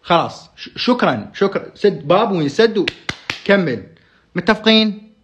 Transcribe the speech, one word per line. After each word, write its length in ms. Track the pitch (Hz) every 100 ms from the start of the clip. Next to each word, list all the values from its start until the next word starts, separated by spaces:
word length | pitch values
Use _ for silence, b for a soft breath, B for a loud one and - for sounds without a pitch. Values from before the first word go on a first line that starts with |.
خلاص، 480 | - 170 120 - - -
ش-، 140 | - -
شكرًا، 560 | - 247 190 120 101
شكرًا، 320 | - 196 175 - -
سد 320 | 202 160 147
باب 240 | 185 226
وينسد 460 | 185 143 - 226 208
وكمل. 1040 | 165 - - - - - - 196 165 113 92 _ b b b 180
متفقين؟ 800 | 175 214 220 220 220 202 - _